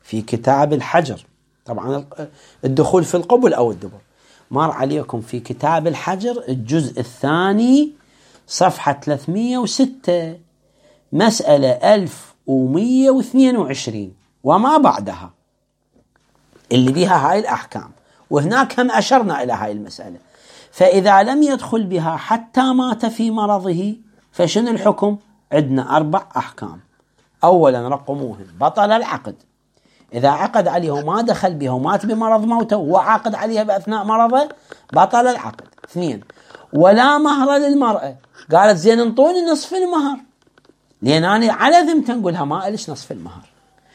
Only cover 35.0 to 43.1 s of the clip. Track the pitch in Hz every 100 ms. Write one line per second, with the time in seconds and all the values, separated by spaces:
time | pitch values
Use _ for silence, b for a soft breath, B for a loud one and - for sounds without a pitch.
35 | 190 233 247 240 110 - - _ - 170
36 | 170 104 - B B B B 143 180 214
37 | 269 294 294 285 269 285 285 285 240 208
38 | 139 131 _ B B 165 208 185 196 233
39 | 233 226 302 359 339 294 - 370 359 330
40 | 277 269 - _ _ _ _ _ _ -
41 | 117 156 175 208 226 - - 349 320 320
42 | - 240 180 175 143 165 190 214 - 139
43 | -